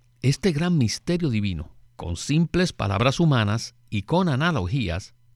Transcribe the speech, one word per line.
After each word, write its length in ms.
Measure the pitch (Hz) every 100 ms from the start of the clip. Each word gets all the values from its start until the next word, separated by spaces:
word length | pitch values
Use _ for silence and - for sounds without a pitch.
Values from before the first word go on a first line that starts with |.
| _ -
este 300 | 127 143 202
gran 260 | 147 175 165
misterio 520 | 110 - - 175 165
divino 440 | 110 101 82 71 - - -
con 220 | 80 85
simples 560 | - 151 165 170 180
palabras 480 | - 101 98 127 135
humanas 520 | 165 127 101 117 - _ -
y 120 | 104
con 260 | - 165 185
analogías, 880 | 127 170 143 90 120 95 82 - _ _